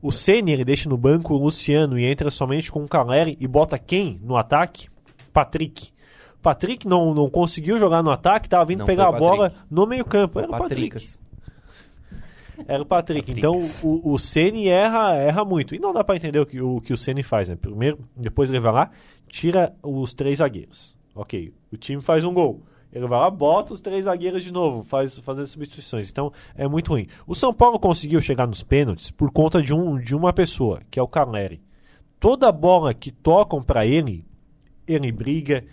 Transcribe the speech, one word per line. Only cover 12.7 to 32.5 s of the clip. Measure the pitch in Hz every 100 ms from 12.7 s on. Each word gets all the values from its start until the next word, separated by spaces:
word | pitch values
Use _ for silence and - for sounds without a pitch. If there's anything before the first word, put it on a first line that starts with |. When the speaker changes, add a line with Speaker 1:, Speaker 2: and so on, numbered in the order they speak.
| 139
Speaker 1:
o | 147
Patrick. | 175 170 151 -
Speaker 2:
Patricas. | 120 147 180 165 -
Speaker 1:
Então, | 160
o, | 160 165
o | 139
Ceni | - 156 175 220 202
erra, | 180 214 226 214 156
erra | 143 170
muito. | 202 175 127 147
E |
não | 196
dá | 185
pra | 202 185
entender | 165 147
o | 143
que | 127
o, | 127 123
que | -
o | 123
Ceni | - 135
faz, | 131 113 92
né? | 87
Primeiro, | - 104 131 147 123 -
depois | 117 - 135
ele | 131
vai | 117
lá, | 117 160 - _ _ _
tira | - 165 180 170 -
os | 147 135 127
três | - 139 139
zagueiros. | 147 98 - - - _ _
Ok, | - 101 98 82 - _
o | 107
time | - 143
faz | 139 160
um | 170
gol. | 180 151 107 - _ _
Ele | 123 123
vai | 120
lá, | 170
bota | 190 147 175 208
os | 190
três | 202 190 190
zagueiros | 180 175 185
de | 180
novo, | 180 165 120
faz, | 104 135 135 131
faz | 123 135
as | 143
substituições. | 151 147 - - 117 98
Então, | - 143 - - -
é | 139
muito | 151 165
ruim. | 143 95 - -
O | 175
São | 262
Paulo | 226 240 226
conseguiu | 196 165 147 160
chegar | - 127 120
nos | 107
pênaltis | - 135 139 85 -
por | - 143
conta | - 156 170
de | 139
um, | 151 175 139
de | 117 143
uma | 180
pessoa, | 175 170 - 120 92 -
que | -
é |
o | 123
Caleri. | 160 135 107 98 82 _ _ _ _ _ _
Toda | 202 262 254